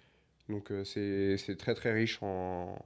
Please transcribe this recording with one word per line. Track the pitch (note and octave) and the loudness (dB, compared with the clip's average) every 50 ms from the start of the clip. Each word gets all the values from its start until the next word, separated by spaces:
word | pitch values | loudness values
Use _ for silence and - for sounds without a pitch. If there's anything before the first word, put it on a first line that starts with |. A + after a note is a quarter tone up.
| _ _ _ _ _ _ _ _ _ - | _ _ _ _ _ _ _ _ _ -6
Donc, | G#2+ G2+ - - | -6 -6 -6 -6
euh, | G#2 G2 G2 | -6 -6 -6
c'est, | - - G#2+ G2+ G2+ G2 G2 G2 G2 G2 G2 | -4 -2 0 0 2 2 4 4 4 4 2
c'est | - - F#2+ | 0 -2 -6
très, | F#2 - - A#2 | -2 0 0 0
très | - - A#2+ A2 | 2 2 2 4
riche | A2 A#2 A2+ - - | 4 4 2 2 -2
en, | G#2 G2 F#2+ F#2 F#2 F#2 F2+ F2 F2 F#2 F#2+ - - | -4 -2 -2 -2 -2 -2 -2 -4 -4 -6 -8 -10 -12